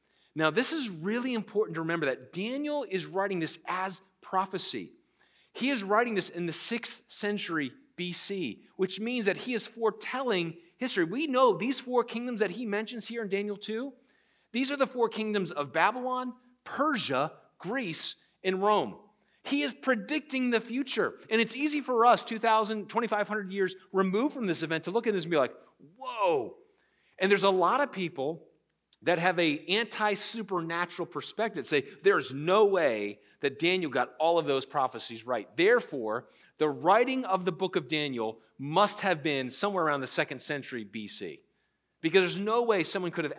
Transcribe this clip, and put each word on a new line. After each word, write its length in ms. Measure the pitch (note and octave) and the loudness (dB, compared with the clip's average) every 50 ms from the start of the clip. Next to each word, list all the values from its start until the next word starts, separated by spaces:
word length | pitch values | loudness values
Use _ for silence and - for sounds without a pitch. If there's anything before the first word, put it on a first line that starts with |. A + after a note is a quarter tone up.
| _ _ _ _ _ _ _ | _ _ _ _ _ _ _
Now, 160 | D3 D#3+ D#3 | 0 0 2
this 220 | D3+ G3+ C4 - D#4+ | 4 4 2 2 2
is 160 | D#4+ C4 A3 | 0 -2 -4
really 460 | F#3 D#3+ D#3 G3 A3 B3 B3 C4 B3 | -6 -6 -4 -2 -2 -2 -2 -2 -2
important 400 | A3+ G3 - - G3+ G#3+ - E3 | -2 -4 -2 -2 -2 -2 0 -2
to 80 | D#3+ E3 | -4 -2
remember 240 | D#3+ E3+ E3+ D#3 | 0 0 0 0
that 260 | C#3 B2+ B2 B2+ - - | 0 -2 -2 -6 -10 -8
Daniel 540 | E3 G3 A3+ B3+ C#4+ D4 D4 D4 D4 C4 - | -6 -6 -4 -4 -4 -4 -2 -2 -4 -4 -2
is 160 | F#3 F#3+ D#3 | -4 -4 -4
writing 340 | D3+ D#3+ F#3+ G3 G3 G3 F3 | -4 -2 -2 -2 -2 -2 -2
this 200 | D#3+ D3+ - - - - | -2 -2 -2 -4 -4 -6
as 320 | - F#3 F#3+ F#3+ F#3 - - _ _ _ - | -4 -4 -2 -4 -6 -8 -12 _ _ _ -12
prophecy. 680 | - - F#3 F#3+ F#3+ G3 F#3+ - - - A#2 F2+ D#2 - _ _ _ _ _ _ _ _ _ _ _ _ | -2 0 0 0 0 -2 -4 -4 -4 -4 -6 -8 -10 -16 _ _ _ _ _ _ _ _ _ _ _ _
He 160 | - A3+ C4 | -2 0 0
is 140 | C#4+ A#3 G3 | 0 0 0
writing 320 | F#3+ G#3 G#3+ B3 A#3+ A3 | 2 2 2 2 2 0
this 160 | F#3+ E3 - | -2 -2 -2
in 160 | - E3+ F3 | -4 -4 -4
the 60 | E3+ D#3 | -2 0
sixth 500 | - - - A#3+ A#3 - - - - - _ | 0 2 2 0 -2 -2 -4 -6 -6 -8 _
century 640 | - - - G#3 G#3 G3+ - - E3+ D#3 C#3+ B2+ - - _ _ _ | -6 -4 -2 -2 -2 -2 -4 -4 -2 -2 -2 -4 -8 -14 _ _ _
B 180 | - F3 F3+ E3+ | -8 -6 -4 -2
C, 500 | - - - G3+ G3 E3+ A#2+ G2 - - - _ | -2 -2 -2 -2 -4 -4 -6 -6 -8 -16 -20 _
which 220 | - F#3+ F#3+ - F#3+ | -4 -2 -2 -2 -6
means 280 | G#3+ A#3 B3 B3 G#3+ | -6 -4 -4 0 0
that 100 | G3+ F#3 | 0 0
he 160 | - - B3 B3+ | 0 -4 -4 -2
is 140 | A3 - | -2 -2
foretelling 880 | - - A3+ A#3 A3 G#3 A3 - - - B3+ C#4 B3 G#3+ F3+ E3+ E3 E3 - - _ _ _ | -2 -4 -2 -2 -2 -2 -2 -10 -6 -6 -4 -2 0 0 0 0 -2 -6 -10 -18 _ _ _
history. 260 | B3+ B3+ - G3 E3+ | -6 -2 0 0 0
We 220 | D#3+ F#3+ C4 D#4+ | 0 0 -4 -2
know 280 | D4+ B3+ B3+ C4 B3 G3 | 0 4 6 6 6 6
these 240 | D#3+ G3 B3+ C4+ - | 4 2 0 0 0
four 240 | - B3 B3 B3 A#3 | 0 0 0 0 0
kingdoms 380 | A#3+ - A3+ A#3+ B3+ B3 G3+ | 0 -4 -6 -6 -4 -2 -2
that 100 | G#3+ F#3 | -2 -2
he 140 | F3 A3 B3+ | -2 -6 -6
mentions 420 | A3 G3+ G#3 A3+ A3 B3 A#3 G3+ | -4 -2 -4 -4 -4 -6 -6 -6
here 160 | - A#3 A#3+ A3+ | -4 -4 -6 -4
in 60 | G3 | -2
Daniel 300 | F#3+ G3 G3+ G#3 G3+ G3 | -2 -2 -2 -4 -6 -8
two, 340 | G#3 - G#3+ A3+ C4 C#4+ C4 _ _ _ _ _ _ _ _ _ _ _ - | -6 -6 -6 -4 -6 -6 -10 _ _ _ _ _ _ _ _ _ _ _ -2
these 180 | A#3 C4+ C4 | -2 0 0
are 80 | C#4+ C4+ | 2 0
the 80 | C4+ | 0
four 240 | - - B3+ A3+ A3 | 0 2 0 0 0
kingdoms 400 | - G#3+ A3 G#3+ G#3 G#3 F#3+ D3+ | 0 -2 -2 0 0 0 0 -2
of 220 | - D3 C#3+ C3+ - | -2 -4 -4 -2 2
Babylon, 600 | D#3+ E3 G3+ A3+ B3+ B3 B3+ B3+ B3+ B3+ B3+ A#3 - _ _ _ _ _ | 4 4 4 2 0 -4 -2 -2 -2 -2 -4 -8 -12 _ _ _ _ _
Persia, 680 | - - - C#4 D#4 C#4+ A3 C3+ A#2 C3+ B2+ C#3+ D#3 - - _ _ _ _ | -10 -2 0 2 2 2 0 -2 0 0 0 0 -2 -4 -10 _ _ _ _
Greece, 580 | - E3+ A3+ C4+ B3 F3 D#3 - - - - - _ _ _ _ - | -8 -6 -4 -4 -4 -2 0 0 0 -2 -4 -8 _ _ _ _ -2
and 200 | F#3+ F#3+ F#3 G3 | -2 0 2 4
Rome. 340 | G#3 G#3+ G3 D3 G#2+ F2+ - - _ _ _ _ _ _ _ _ | 4 4 4 4 0 -4 -12 -18 _ _ _ _ _ _ _ _
He 180 | - C#4 C#4+ D4 | -2 -2 0 0
is 120 | C#4 G#3 | -2 -4
predicting 760 | - - C4 B3+ A3 F#3 G#3+ D4 D#4 - - C4 C4 B3+ B3 | -4 0 0 0 0 0 -4 -4 -4 -4 -4 -4 -2 0 2
the 100 | A#3+ A3+ | 0 0
future. 540 | A3+ A#3 A3+ C4 C#4 - - A3+ F#3 A#2 - - - - | 0 -2 -4 -4 -4 -4 0 0 0 0 -2 -6 -6 -2
And 120 | A3 A3+ | 2 2
it's 140 | A3+ A3+ - | 2 0 0
easy 280 | B3+ C#4+ D#4 D4 D4 C4+ | -2 -2 0 0 -2 -2
for 240 | - B3+ A3+ A3+ | 0 2 6 6
us, 180 | B3 A#3 F3+ - | 6 6 6 2
two 140 | - A3+ A3 | -4 -6 -2
thousand, 500 | A3+ A3+ A3 A3 A3 G3 A3 G#3+ G3 - | 2 4 4 4 2 0 -2 -4 -6 -4
twenty-five 400 | - A3 A#3+ A3 A3 G#3 G#3 - | -2 -2 -2 0 0 -2 -2 -2
hundred 240 | G#3 G#3+ G3+ F#3 F#3+ | -2 -6 -6 -4 -2
years 240 | G3 F#3+ F3+ F#3 - - _ - | 0 0 0 -2 -8 -16 _ 0
removed 400 | F#3+ F#3+ F#3 F#3 G#3 B3+ D4+ - | 2 2 4 4 2 2 2 0
from 140 | C#4 A#3 | -2 -2
this 160 | F#3+ D#3+ - E3 | -2 0 -2 -2
event, 220 | D3+ E3 D#3+ D#3 | -2 -2 -4 -4
to 60 | F3 | -2
look 160 | F#3 A#3 A3+ | -2 -2 0
at 60 | A#3 G#3 | 0 0
this 120 | F#3 D#3 | 0 0
and 60 | E3+ | 2
be 60 | E3+ | 4
like, 160 | D3+ C3 A#2 - - - _ _ _ C#3+ C#3+ F3 A3+ | 4 4 2 0 -10 -20 _ _ _ -20 -20 _ _
"Whoa." 560 | C4 B3+ B3 A3+ G3+ F3+ E3 C#3 A#2 F#2+ - - - _ _ _ _ _ _ _ _ _ _ - | -12 -10 -2 0 2 2 4 2 0 -4 -10 -16 -20 _ _ _ _ _ _ _ _ _ _ -2
And 120 | F#3 G3 | 2 4
there's 140 | G3+ F#3+ E3+ | 4 4 4
a 60 | G3+ | 4
lot 320 | F#3+ F#3 F3 F3+ G#3+ C4 C#4+ | 4 6 4 4 4 4 2
of 100 | - - | 0 -2
people 520 | F#3+ F#3 E3 - - C3 D3 E3 E3 - _ _ _ _ _ _ _ _ _ - _ - | -6 -6 -6 -4 -4 -4 -4 -4 -6 -12 _ _ _ _ _ _ _ _ _ -20 _ 0
that 160 | E3 F3 D#3+ | 2 2 4
have 200 | E3+ F#3 F3+ E3+ | 2 2 2 4
a 180 | E3+ D#3+ C#3+ - - - | 2 2 0 -2 -2 -2
anti-supernatural 1400 | F#3 G#3+ A#3 A3 - - G#3+ G#3 G3+ F#3+ - - - A3+ G#3+ - G3 F3 E3 E3 E3+ E3+ F3 E3+ - - F3 | 0 0 0 -2 -4 -2 0 0 0 2 0 0 0 -2 -4 -4 -4 -4 -4 -4 -4 -4 -4 -4 -4 -8 -8
perspective, 600 | - - D3 C3 - - - G#3+ A3+ - D#3+ A#2+ | -8 -6 -10 -10 -8 -4 -4 -4 -4 -2 -6 -4
say, 180 | - D#3+ C#3+ C3 - - - - | 0 0 0 0 -2 -12 2 4
"There's 300 | F#3+ G3+ E3 - G2+ B2+ | 4 4 4 2 -2 -6
no 340 | C#3 D3+ E3+ F#3 G#3+ A3 | -4 0 4 6 6 6
way 520 | G3+ F#3+ F3+ D#3+ C#3 A#2 G#2+ G#2 G2+ G2+ - _ _ _ _ | 6 6 4 4 2 2 2 -2 -4 -6 -8 _ _ _ _
that 180 | - C#3+ C#3 - | -4 -4 -2 0
Daniel 320 | E3 E3+ F3+ F#3+ F3 D3 | 2 2 2 2 0 0
got 220 | A#2+ C3 B2 - - - | 0 0 0 -2 -2 0
all 180 | D#3 E3 E3+ E3+ | 2 2 4 2
of 80 | D#3 | 2
those 180 | D3 C#3 C3+ C3+ | 2 0 0 0
prophecies 600 | - - D3 C3 B2+ - A#2 - - A#2 A2+ A2 | -2 0 0 0 0 -2 -6 -8 -8 -10 -10 -6
right." 220 | A#2+ B2+ A2+ G2 - - | -4 -4 -4 -4 -6 -2
Therefore, 680 | - E3+ G3+ A#3+ A#3+ - - D#3+ C#3 A2+ A2 G#2+ A#2+ - - - - - _ _ _ | 2 4 6 6 4 2 -2 -6 -4 -4 -2 -4 -4 -6 -8 -20 -20 -20 _ _ _
the 100 | D#3 D3+ | 0 0
writing 560 | C#3+ C3 C3 E3+ G3 A3+ B3 B3+ C4 C4 B3+ | 0 0 4 6 6 6 6 2 0 -2 -2
of 200 | F#3+ F#3+ F#3 F3+ | 0 -2 0 0
the 60 | F#3 | -2
book 240 | E3+ D3 F#3+ F3+ - | -2 -2 -4 -2 -2
of 140 | F3+ D3+ B2 | -4 -4 -2
Daniel 500 | D#3+ D3+ D3 D3 C3 A#2 A2+ A2 A2 - _ _ _ _ | -2 -2 -2 -2 -2 -2 -4 -4 -6 -8 _ _ _ _
must 420 | C#3 C#3+ D#3 F3+ G#3 G#3 - - | -8 0 4 4 4 4 4 0
have 240 | - G3 F3+ D#3 C#3 | 0 0 0 0 0
been 260 | D#3 C#3+ C3+ C3 B2 | -2 0 0 -2 -2
somewhere 340 | B2+ - - G#3 G3+ F#3 E3 | -2 -2 -2 0 0 0 0
around 180 | D#3 D3 C#3 C3 | 2 0 0 -2
the 40 | |
second 340 | B2 - - D3+ - D3 B2+ | -2 0 -2 -2 -2 -4 -8
century 440 | - - D3+ C#3+ B2+ - - A#2+ A2 | -6 -6 -6 -6 -6 -8 -8 -10 -10
B 240 | G2+ G2 A2+ G#2+ G2 | -8 -10 -10 -8 -8
C, 320 | - - G2+ E2+ C#2+ - _ _ _ _ _ _ _ _ _ _ _ _ | -8 -8 -8 -10 -10 -12 _ _ _ _ _ _ _ _ _ _ _ _
because 220 | - D#3+ D#3 F#3+ F#3 | -4 4 4 4 4
there's 160 | F3 D#3+ F3 | 4 0 -4
no 240 | G3+ G#3 A3 A#3+ A#3+ | -2 0 0 0 2
way 220 | A3+ G#3+ F#3+ D#3 | 2 2 2 2
someone 260 | - - G3 F3+ E3+ | 0 0 -2 -2 -4
could 140 | D#3+ F3 D#3+ | -4 -4 -4
have 100 | C#3+ D3 | -4 -4